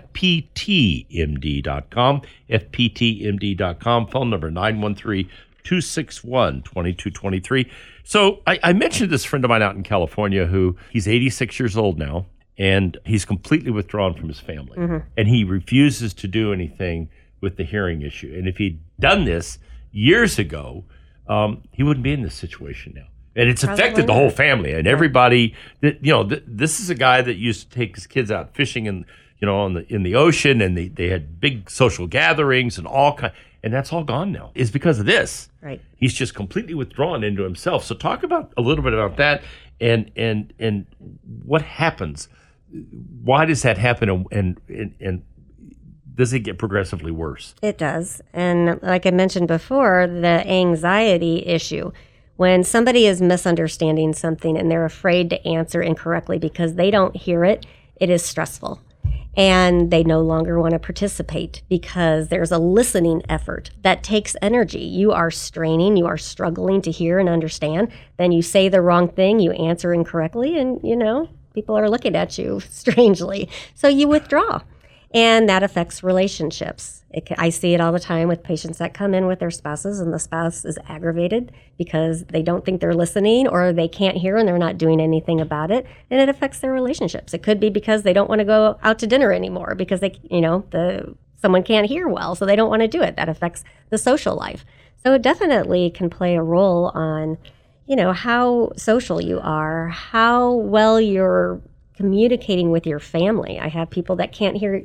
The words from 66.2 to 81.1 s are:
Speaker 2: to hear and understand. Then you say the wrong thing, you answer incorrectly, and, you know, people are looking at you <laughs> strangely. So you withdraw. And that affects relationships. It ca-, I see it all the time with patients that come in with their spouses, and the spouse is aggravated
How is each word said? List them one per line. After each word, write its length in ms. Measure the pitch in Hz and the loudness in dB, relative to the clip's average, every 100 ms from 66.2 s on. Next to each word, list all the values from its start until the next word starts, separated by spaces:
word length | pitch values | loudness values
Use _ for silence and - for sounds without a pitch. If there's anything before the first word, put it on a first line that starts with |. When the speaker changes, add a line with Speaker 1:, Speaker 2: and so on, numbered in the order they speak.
| - - 175 170 185 196 | -8 -6 -4 -2 0 0
Speaker 2:
to 100 | 170 | -2
hear 280 | 160 170 180 | -4 0 2
and 100 | 185 | 2
understand. 600 | 170 156 - 151 160 226 - - - | 0 -2 -4 -4 -2 -2 -6 -14 -2
Then 140 | 180 | 2
you 100 | 170 | 2
say 260 | 170 196 190 | 2 2 4
the 140 | 190 | 4
wrong 260 | 175 175 175 | 4 4 2
thing, 320 | - 190 220 | 2 2 4
you 120 | 170 | 2
answer 420 | - 165 170 175 | 2 -2 -2 0
incorrectly, 640 | 175 165 170 160 233 269 330 | 0 0 -2 -4 -2 -2 -2
and, 220 | 254 247 | -2 -2
you 120 | - 240 | -2 0
know, 320 | 214 247 320 - - | 0 0 -4 -10 -14
people 240 | 214 208 214 | -10 -2 0
are 120 | 214 | 2
looking 260 | 247 240 165 | 0 0 -2
at 220 | 175 - | -2 -4
you 220 | - 196 | -6 -6
<laughs> 100 | - | -10
strangely. 800 | - - 233 233 175 185 196 - - - - | -8 0 6 6 6 0 -6 -8 -14 -20 0
So 120 | 285 | 2
you 200 | 277 285 | 4 4
withdraw. 520 | 302 302 294 440 - - - - _ _ | 4 2 0 0 -2 -8 -20 -20 _ _
And 360 | 226 226 226 220 | 4 6 6 6
that 120 | 185 | 4
affects 420 | 196 180 165 - | 2 -2 -4 -4
relationships. 1000 | 185 185 196 - 156 - - - - - _ | 0 2 0 -2 -6 -6 -10 -10 -16 -20 _
It 160 | - - | -10 -8
ca-, 100 | - | -2
I 120 | 170 | -2
see 240 | 165 175 | 0 2
it 80 | 170 | 2
all 100 | 170 | 2
the 80 | 170 | 0
time 300 | - 165 170 | -2 -2 0
with 140 | 170 | -2
patients 340 | - 160 165 165 | -4 -6 -6 -8
that 160 | 170 | -8
come 200 | - 202 | -4 -2
in 140 | 185 185 | 0 0
with 120 | 180 | -2
their 120 | 170 | -4
spouses, 480 | - 147 147 196 202 | -6 -8 -8 -6 -6
and 140 | 165 | -4
the 60 | 160 | -4
spouse 440 | - 165 170 170 | -4 -4 -4 -4
is 160 | - 156 - | -8 -10 -10
aggravated 640 | 156 165 | -8 -4